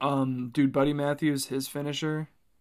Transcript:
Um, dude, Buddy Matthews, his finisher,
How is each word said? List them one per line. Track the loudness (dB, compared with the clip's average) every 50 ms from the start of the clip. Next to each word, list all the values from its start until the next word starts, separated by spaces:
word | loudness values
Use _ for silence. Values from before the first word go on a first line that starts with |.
| -2
Um, | 0 2 2 0 0 -2 -4 -6 -2
dude, | 2 2 2 4 4
Buddy | 4 2 4
Matthews, | 2 2 0 0 0 2 2 0 0 0 -2
his | -4 -4 -4 -4
finisher, | -4 -6 -6 -4 -4 -4 -4 -4 -2 -2 -4 -6 -8 _ _ _ _ _ _